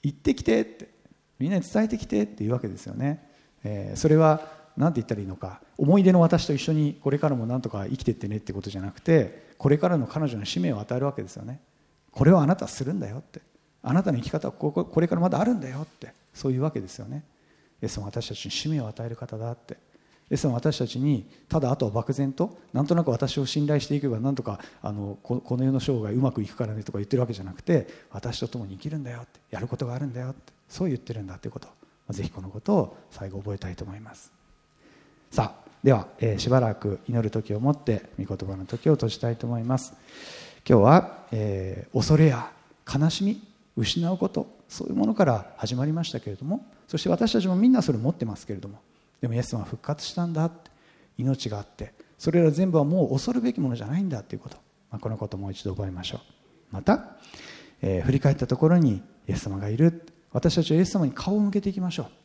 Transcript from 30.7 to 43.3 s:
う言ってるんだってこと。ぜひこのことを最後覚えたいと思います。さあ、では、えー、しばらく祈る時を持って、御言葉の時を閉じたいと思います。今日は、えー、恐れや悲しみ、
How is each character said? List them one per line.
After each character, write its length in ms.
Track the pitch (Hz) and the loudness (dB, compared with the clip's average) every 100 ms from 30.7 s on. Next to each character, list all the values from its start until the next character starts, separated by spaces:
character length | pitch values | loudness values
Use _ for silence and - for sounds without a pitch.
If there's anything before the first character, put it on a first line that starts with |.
| - | -4
う 40 | 180 | -2
言 100 | 123 | -2
っ 20 | |
て 140 | - | -6
る 80 | 110 | -10
ん 40 | 98 | -10
だ 100 | 95 | -10
っ 40 | |
て 80 | 110 | -12
こ 100 | - | -12
と。 100 | - _ _ _ - | -16 _ _ _ -10
ぜ 120 | 95 | -6
ひ 60 | - | -6
こ 120 | - | -8
の 80 | 95 | -12
こ 100 | 98 | -8
と 140 | - 202 | 2 2
を 200 | 120 - - | 2 -6 -20
最 200 | - 98 | -14 -12
後 80 | 98 | -8
覚 160 | 101 | -8
え 40 | 98 | -8
た 120 | 95 | -8
い 60 | 87 | -10
と 80 | |
思 100 | 98 | -12
い 60 | 101 | -14
ま 140 | 110 | -16
す。 160 | - - _ _ _ _ _ _ _ _ _ _ | -20 -20 _ _ _ _ _ _ _ _ _ _
さ 240 | - 113 - | -2 -2 -6
あ、 120 | - _ | -20 _
で 100 | 135 | 4
は、 160 | 120 92 - | 4 0 -4
え 140 | 117 | -2
ー、 40 | 101 | 0
し 120 | 120 | 2
ば 100 | 131 | 4
ら 140 | 117 | 2
く 260 | 101 104 95 - | -2 -4 -6 -2
祈 140 | 117 | -2
る 80 | 110 | 0
時 240 | 117 - | -2 -4
を 60 | 104 | 0
持 100 | 131 | 0
っ 60 | 143 | 0
て、 340 | - 107 - - | 0 -2 -4 -10
御 60 | |
言 240 | 101 98 95 | -8 -6 -6
葉 80 | 98 | -8
の 100 | 92 | -8
時 240 | 117 156 | -2 2
を 40 | |
閉 140 | 147 113 | 2 2
じ 120 | - | -2
た 100 | 120 | -4
い 60 | 117 | -4
と 100 | 120 | -4
思 120 | 120 | -4
い 60 | |
ま 140 | 117 131 | 0 -2
す。 160 | - - - - - - - - - | -2 -18 -20 -20 -18 -18 -20 -20 6
今 120 | 117 | 8
日 20 | |
は、 420 | 104 165 - - - | 10 10 6 -14 -8
え 540 | 113 104 98 95 95 - | -4 -2 -4 -6 -8 -4
ー、 60 | - | -2
恐 220 | - 151 | 4 6
れ 80 | 156 | 6
や 260 | 120 - - _ _ - | 4 -6 -16 _ _ -6
悲 220 | 139 160 | 0 2
し 160 | - | 2
み、 180 | 196 | -2